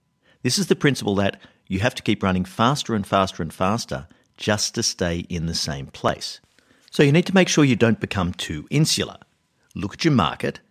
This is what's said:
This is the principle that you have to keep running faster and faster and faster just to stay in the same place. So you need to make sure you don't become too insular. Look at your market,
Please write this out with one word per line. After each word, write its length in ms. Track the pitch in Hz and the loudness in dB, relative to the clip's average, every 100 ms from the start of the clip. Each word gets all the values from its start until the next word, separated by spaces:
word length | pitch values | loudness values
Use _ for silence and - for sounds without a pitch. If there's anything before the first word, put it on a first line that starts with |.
| _ _ _ _ | _ _ _ _
This 160 | 127 123 | -4 -2
is 100 | 180 | 0
the 60 | 190 | 2
principle 400 | 147 131 104 98 | 2 0 0 2
that 220 | 98 - - _ _ | 0 -2 -16 _ _
you 140 | 92 | -2
have 140 | 117 - | -2 -2
to 60 | |
keep 200 | - 104 | -2 0
running 240 | 98 92 90 | 0 0 -2
faster 480 | - 117 147 - 113 | 0 0 0 -2 -4
and 120 | 98 | 0
faster 360 | 98 95 - | 0 0 -2
and 100 | 80 | -10
faster 560 | - 92 113 - 67 78 _ _ _ | -2 -2 -2 -4 -10 -12 _ _ _
just 360 | - 104 - - | -2 -2 -2 -4
to 80 | |
stay 360 | 113 - 90 85 - | -4 -2 -2 -2 -6
in 160 | 90 82 | -6 -4
the 100 | 80 | -4
same 340 | - 71 67 | -6 -8 -10
place. 520 | - 117 - - - _ _ _ _ _ | -4 -4 -4 -8 -14 _ _ _ _ _
So 120 | - | 2
you 100 | 147 | 6
need 140 | 151 175 | 6 4
to 80 | 190 | 4
make 140 | 180 | 4
sure 160 | - 143 | 4 4
you 120 | 110 | 4
don't 240 | 113 107 | 4 2
become 320 | 101 104 87 | -2 -2 -2
too 340 | 87 - 101 - | -4 -8 -8 -4
insular. 480 | 139 156 - - - - _ _ _ _ - | 0 0 0 -4 -8 -20 _ _ _ _ -10
Look 180 | 95 | -10
at 120 | - 165 | -2 2
your 80 | 135 | 2
market, 460 | 76 - 71 - _ | 2 0 -6 -8 _